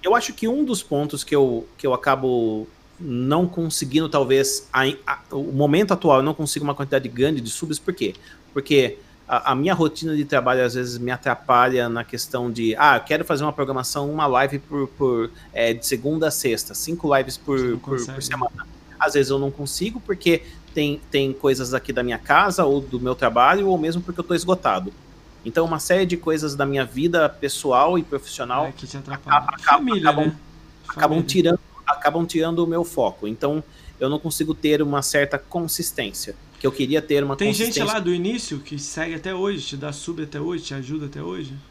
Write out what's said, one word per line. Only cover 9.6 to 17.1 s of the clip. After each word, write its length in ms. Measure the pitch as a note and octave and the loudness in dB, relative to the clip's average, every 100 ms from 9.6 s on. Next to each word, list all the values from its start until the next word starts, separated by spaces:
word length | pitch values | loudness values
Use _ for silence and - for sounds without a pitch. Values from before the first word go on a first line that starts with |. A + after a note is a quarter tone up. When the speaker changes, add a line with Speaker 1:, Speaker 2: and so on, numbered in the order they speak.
| D3+ | 2
Speaker 1:
rotina 420 | F3 D#3+ - D#3+ D3+ | 2 2 0 -4 -2
de 80 | |
trabalho, 400 | C#3+ C#3+ B2 B2+ | 0 2 2 2
às 120 | B2 B2 | 2 0
vezes, 220 | B2 A#2+ | -6 -6
me 120 | A#2+ | -6
atrapalha 800 | B2 - A#2+ - C3 B2+ B2+ A#2+ | -4 -2 -4 4 6 6 4 0
na 140 | A#2 | -2
questão 480 | A#2 A#2+ - B2+ B2 | -6 -8 -6 -4 -4
de, 240 | A#2 A2+ G#2+ | -2 0 4
ah, 200 | D3 B2+ | 6 4
eu 60 | |
quero 220 | - D#3 E3 | 2 -2 0
fazer 180 | D3+ | -2
uma 80 | D3+ | -2
programação, 560 | C#3+ C3+ C3 B2+ D3 C#3+ | -2 -4 -2 -4 -4 -4
uma 160 | D#3 D3 | 0 2
live 320 | B2+ C3+ C#3+ | 4 2 0
por, 280 | - C#3+ C3+ | -6 -4 -4
por, 420 | - C3+ A#2+ A2+ - - | 0 0 2 -2 -6 -12
é, 220 | - A#2 | -2 0
de 120 | A#2 - | 0 -2
segunda 420 | B2+ C3 D#3 D#3 | -2 -2 0 0
a 40 | |
sexta, 420 | D3 C3+ A2 - G#2 | 0 -2 -2 -4 -8
cinco 380 | - E3+ D#3 | -8 -4 2